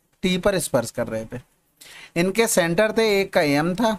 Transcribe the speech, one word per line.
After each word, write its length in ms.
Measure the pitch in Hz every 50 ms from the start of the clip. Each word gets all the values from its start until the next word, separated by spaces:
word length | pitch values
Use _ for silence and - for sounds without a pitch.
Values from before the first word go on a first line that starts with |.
| _ _ _ _ -
टी 140 | 185 185
पर 220 | 185 180 208 196 180
स्पर्श 320 | - - - 127 113 -
कर 160 | - - 117
रहे 180 | 107 113 110 113
थे। 160 | - - 123 - _ _ _ _ _ _ - - - - - - - -
इनके 320 | 170 175 190 190 226 226
सेंटर 440 | 220 - 214 170 165 170 190 214 214
थे, 160 | 214 226 226 220 202 196
एक 120 | 196 190 -
का 80 | 190
एम 320 | 165 147 143 143 156 175 185
था 220 | 185 240 220 214